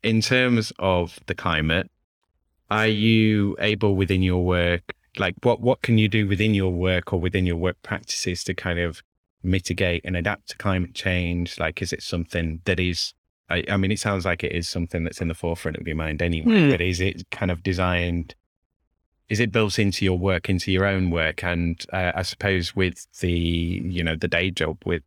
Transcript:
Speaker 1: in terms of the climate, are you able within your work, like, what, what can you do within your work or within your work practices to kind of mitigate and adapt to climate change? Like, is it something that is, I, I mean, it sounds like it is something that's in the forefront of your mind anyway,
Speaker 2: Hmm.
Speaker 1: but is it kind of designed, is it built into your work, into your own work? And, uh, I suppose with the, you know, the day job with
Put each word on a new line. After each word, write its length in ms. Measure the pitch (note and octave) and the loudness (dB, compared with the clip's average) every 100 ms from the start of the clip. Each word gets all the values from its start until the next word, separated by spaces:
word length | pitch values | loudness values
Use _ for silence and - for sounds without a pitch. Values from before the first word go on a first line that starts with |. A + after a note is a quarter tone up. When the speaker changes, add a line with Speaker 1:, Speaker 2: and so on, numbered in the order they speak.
Speaker 1:
in 200 | A#2 A2+ | 4 2
terms 520 | - B2+ B2+ A#2 G#2+ - | 4 2 4 2 0 -2
of 400 | F#2+ F2+ E2+ - - | 2 2 0 -6 -10
the 80 | F2 | -6
climate, 540 | F2+ D#2 D#2 E2 - _ _ _ _ _ _ _ _ | 0 0 2 0 -2 _ _ _ _ _ _ _ _
are 180 | G#2+ A2 | 0 2
you 680 | G#2 A2 A2 A2 G#2+ G2+ - | 2 4 4 4 4 0 0
able 360 | G#2+ G#2+ A2 F#2+ | -2 2 2 2
within 260 | F#2+ F#2+ | 2 2
your 200 | F#2 F2+ | 2 2
work, 500 | F2+ F2+ F2 F2 - - _ - | 2 2 2 0 -4 -18 _ -4
like, 180 | F#2+ E2+ | -4 0
what, 180 | B2 A#2 | 0 2
what 200 | A#2+ C3 | 0 0
can 140 | - A2 | 2 4
you 100 | G#2+ | 4
do 200 | A2 G2+ | 2 0
within 260 | G2 A2 | 2 2
your 180 | G#2 F#2 | 2 2
work 400 | F2+ F2+ F2+ - | 0 2 0 0
or 60 | F#2 | -2
within 240 | F2+ F#2 F#2 | 0 0 0
your 120 | E2+ | 0
work 200 | F2+ - | -2 -4
practices 600 | - - - - - F2+ - | -8 -8 -6 -6 -4 -6 -6
to 80 | |
kind 260 | F2+ F#2 F2 | -6 -4 -2
of 220 | E2+ D#2 _ _ _ _ | -2 -4 _ _ _ _
mitigate 580 | F#2 F#2+ - F2+ F#2 E2+ | -2 0 -2 -2 0 0
and 140 | - F2+ | -4 -4
adapt 320 | F2 G#2 - | -2 -4 -10
to 80 | - | -6
climate 360 | G2+ F#2 F2 - | -2 -2 -2 -4
change? 640 | F#2+ F2+ F2 F2 F2 - | -2 0 0 -2 -4 -4
Like, 220 | D#2+ - | -4 -4
is 120 | E2 | -6
it 80 | D#2 | -6
something 560 | - F2 E2+ F2 E2 D#2+ F#2 | -6 -6 -4 -4 -4 -4 -2
that 140 | F2+ | 0
is, 340 | F2+ E2+ - - _ _ _ | 0 -2 -6 -8 _ _ _
I, 140 | F2 - | -4 0
I 80 | G2+ | 0
mean, 140 | F#2+ | 0
it 80 | G#2 | 0
sounds 260 | G#2+ G2 F2+ | -2 -2 -2
like 180 | F2 | -2
it 80 | F2 | -2
is 160 | D#2+ E2+ | -4 -4
something 360 | F2+ E2+ F2+ | -4 -4 -4
that's 180 | E2 - | -6 -4
in 60 | E2+ | -6
the 60 | E2 | -4
forefront 420 | E2+ E2 - D2+ | -6 -4 -6 -6
of 100 | E2 | -6
your 80 | D#2+ | -4
mind 260 | D#2 D#2 | -4 -2
anyway, 420 | E2+ E2 A#3 A3 D3+ | -2 0 4 6 6
Speaker 2:
Hmm. 60 | |
Speaker 1:
but 100 | F2 | 4
is 180 | F2+ F2 | 0 0
it 300 | F#2 - - | -2 -4 -12
kind 220 | - F#2+ | -4 -4
of 100 | F2 | -2
designed, 680 | G2 F2+ F2+ F2+ F2 F2 E2 - _ _ _ _ _ _ _ _ _ | -2 0 2 2 0 -2 -4 -12 _ _ _ _ _ _ _ _ _
is 100 | G#2+ | 0
it 120 | A#2 | 2
built 260 | A2+ G#2+ - | 2 2 2
into 240 | G2+ - | 0 2
your 140 | G2 F2+ | 2 2
work, 300 | F#2+ F2+ - | 2 0 0
into 220 | F#2 - | -2 2
your 140 | F#2 G2 | 2 2
own 240 | G2 F#2 | 2 2
work? 340 | E2+ D#2+ D#2 | 2 0 -2
And, 400 | F2+ F2 E2+ E2 - | -4 0 -2 -4 -6
uh, 180 | F#2 F2+ - | -2 -2 -2
I 80 | |
suppose 520 | F#2 - G2+ F#2 F2 - | -6 -4 0 0 0 0
with 320 | F#2 - - - | -2 -2 -18 -4
the, 100 | F2+ | -2
you 720 | F2 E2 E2+ E2+ F#2 F#2 F2 | 0 0 0 -2 -4 -4 -2
know, 120 | E2 D#2+ | -2 -2
the 120 | F2+ | 0
day 240 | E2+ F#2 | 0 0
job 260 | F2+ D#2+ D#2+ - | -2 -4 -4 -4
with 180 | E2+ | -4